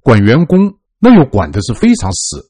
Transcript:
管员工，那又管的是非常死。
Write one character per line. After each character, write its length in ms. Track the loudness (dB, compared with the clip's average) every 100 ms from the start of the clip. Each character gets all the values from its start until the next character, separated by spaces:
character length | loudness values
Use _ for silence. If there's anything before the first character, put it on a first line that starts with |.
管 180 | 2 2
员 200 | 2 0 2
工， 260 | 0 0 -6 _ _
那 160 | 4
又 100 | 4 2
管 240 | -2 -4
的 100 | -6
是 120 | -8
非 200 | -4 -2 -2
常 140 | -4
死。 280 | -8 -10 -14 _